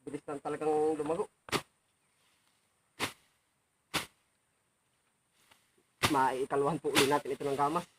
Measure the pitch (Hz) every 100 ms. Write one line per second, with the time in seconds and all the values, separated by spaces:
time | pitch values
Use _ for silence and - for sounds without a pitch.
0 | - 143 - 143 147 147 151 156 156 156
1 | 147 170 214 _ - - - _ _ _
2 | _ _ _ _ _ _ _ _ _ _
3 | - - _ _ _ _ _ _ _ -
4 | - _ _ _ _ _ _ _ _ _
5 | _ _ _ _ _ - _ _ _ _
6 | - 143 131 127 135 143 139 160 151 135
7 | 135 147 127 135 143 135 147 170 170